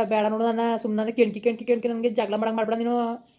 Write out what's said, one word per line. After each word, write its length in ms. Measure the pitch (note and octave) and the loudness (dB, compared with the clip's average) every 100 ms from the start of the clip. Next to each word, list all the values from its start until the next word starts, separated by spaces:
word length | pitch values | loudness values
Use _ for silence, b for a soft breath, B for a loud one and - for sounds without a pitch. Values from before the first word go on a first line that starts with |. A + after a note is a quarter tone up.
ಬೇಡ 220 | G#3 G#3+ G#3+ | 2 2 2
ನೋಡು 180 | A3 | 2
ನನ್ನ. 160 | A#3 A3+ A#3 A3+ | 0 2 0 0
ಸುಮ್ನೆ 300 | A3+ G#3+ A3 | -2 -2 -2
ಕೆಣ್ಕಿ 280 | A#3 G#3+ G3+ | 2 2 4
ಕೆಣ್ಕಿ 240 | A#3 A3+ | -2 -2
ಕೆಣ್ಕಿ 240 | A#3+ A#3 A#3 | 0 0 0
ನನಗೆ 220 | A#3 A#3+ | 0 0
ಜಗಳ 240 | A3+ G3+ | 0 -2
ಮಾಡಂಗ್ 220 | G#3+ A3 A3+ | 0 -2 0
ಮಾಡ್ಬೇಡ 220 | G#3+ A3+ | -2 0
ನೀನು. 480 | A#3 A#3+ A#3 A#3+ - | 0 0 -2 -6 -12